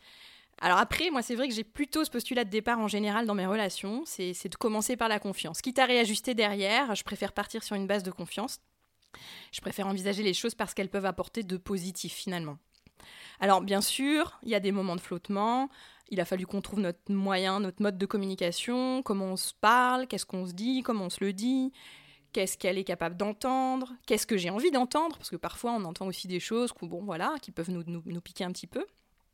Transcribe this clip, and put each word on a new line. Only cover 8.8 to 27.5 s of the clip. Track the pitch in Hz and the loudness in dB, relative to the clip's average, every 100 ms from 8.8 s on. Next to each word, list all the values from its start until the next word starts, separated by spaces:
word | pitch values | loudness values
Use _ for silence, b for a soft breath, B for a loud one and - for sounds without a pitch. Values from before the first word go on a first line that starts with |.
| _ _ _ - B B B | _ _ _ -20 B B B
Je | - | -10
préfère | - - 196 | -8 -4 -2
envisager | 196 190 196 | -2 -2 0
les | 208 | 2
choses | 175 233 | 2 0
parce | - - | -2 -4
qu'elles | - 196 | -2 -2
peuvent | 202 190 | 0 0
apporter | 180 - 226 | -2 -4 -4
de | 190 185 | -4 -4
positif, | 185 196 180 180 170 | -2 -4 -4 -6 -8
finalement. | - - 180 156 143 _ _ - _ B B B B | -8 -6 -4 -6 -10 _ _ -20 _ B B B B
Alors, | 196 190 | 6 6
bien | 190 196 | 6 2
sûr, | 208 - 277 302 349 - | 2 2 2 4 2 -4
il | 233 | -2
y | |
a | 208 | 0
des | 196 | 2
moments | 196 190 175 | 2 0 -2
de | |
flottement. | - 175 - 196 220 247 269 B B B B | -4 -6 -2 0 2 2 0 B B B B
Il | 185 | -2
a | |
fallu | 170 190 | 0 0
qu'on | 185 202 | -2 -4
trouve | - 202 | -2 0
notre | 196 - - | 0 -2 -2
moyen, | 196 196 185 190 196 | 0 2 2 2 2
notre | 196 - | 0 0
mode | 208 190 | 0 2
de | 196 | 0
communication, | 208 196 190 175 175 - 247 254 262 | 0 -2 0 0 0 -2 0 0 0
comment | 254 196 190 | 0 0 0
on | 185 | -2
se | - - | -6 2
parle, | - 240 247 254 254 | 6 8 6 2 0
qu'est-ce | 202 - | -6 -4
qu'on | 185 | -6
se | 185 | -6
dit, | 175 233 262 | -4 0 0
comment | 247 220 | 0 -2
on | 180 | -2
se | - | -2
le | 196 | -2
dit, | 190 240 262 262 - B B B B B | 0 2 2 0 -4 B B B B B
qu'est-ce | - 185 - | -2 -2 0
qu'elle | 190 190 | -2 0
est | |
capable | 190 180 170 175 | -2 -2 -2 -2
d'entendre, | 208 208 262 262 262 262 254 247 - | -4 -2 0 2 2 0 -4 -8 0
qu'est-ce | 214 - | 0 2
que | 208 | 0
j'ai | 175 | 2
envie | 202 339 | 2 4
d'entendre, | 277 247 294 330 - | 4 2 2 0 -2
parce | - | -10
que | 170 | -8
parfois, | 175 - 240 | -8 -4 -2
on | 233 | -2
entend | 175 175 190 | -4 -6 -6
aussi | 180 185 | -6 -4
des | 180 | -4
choses | - 226 240 | 0 0 0
qu'on, | - 170 | -2 -10
bon, | 175 | -8
voilà, | 202 165 214 311 | -6 -2 -2 -4
qui | - | -6